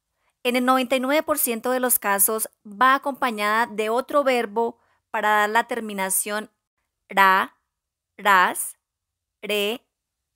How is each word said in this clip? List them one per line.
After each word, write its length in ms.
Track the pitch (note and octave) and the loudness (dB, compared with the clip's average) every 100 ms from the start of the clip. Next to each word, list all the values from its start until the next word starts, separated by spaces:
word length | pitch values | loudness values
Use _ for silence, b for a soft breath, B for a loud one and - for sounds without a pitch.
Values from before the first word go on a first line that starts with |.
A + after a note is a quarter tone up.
| _ _ _ _ | _ _ _ _
En 140 | B3 B3 | -2 0
el 80 | |
noventa 320 | B3 C4 B3+ C4 | 2 2 2 -2
y 40 | |
nueve 220 | C4 D4+ | 0 -2
por 160 | D#4 D4 | 0 -2
ciento 320 | - A3+ B3 | -2 -4 -2
de 100 | B3+ | -2
los 180 | B3 - | 0 -2
casos 500 | G3+ G3 G3 A3 - _ | 0 0 0 -2 -8 _
va 300 | G#3 G3+ C4 | -18 0 2
acompañada 720 | C#4 C#4+ B3+ B3+ G#3+ G#3 A3 A#3 | 2 -2 -4 -4 -2 -2 0 -2
de 240 | G#3+ G#3+ | -2 -2
otro 340 | A#3 B3+ D4+ | -2 0 0
verbo 540 | B3 B3 A3+ G#3+ A#3 - _ _ _ | 2 0 -2 -2 -4 -6 _ _ _
para 180 | A3 G#3 | -2 2
dar 220 | G#3+ G#3 | 2 4
la 180 | A3+ A3+ | 2 0
terminación 840 | A#3 A3 G3+ F#3+ - G#3 G#3 A#3 _ _ _ _ _ - | -6 -8 -6 -4 -4 -4 -8 -10 _ _ _ _ _ -6
ra, 520 | G3 F#3+ F#3+ B3 _ _ _ _ _ _ - | 4 6 4 0 _ _ _ _ _ _ -4
ras, 640 | G3+ F#3+ F#3+ - - - _ _ _ _ _ _ | 2 4 4 0 -10 -12 _ _ _ _ _ _
re, 440 | G#3 G#3 G3+ A#3 _ _ _ _ _ | -6 -4 -4 -6 _ _ _ _ _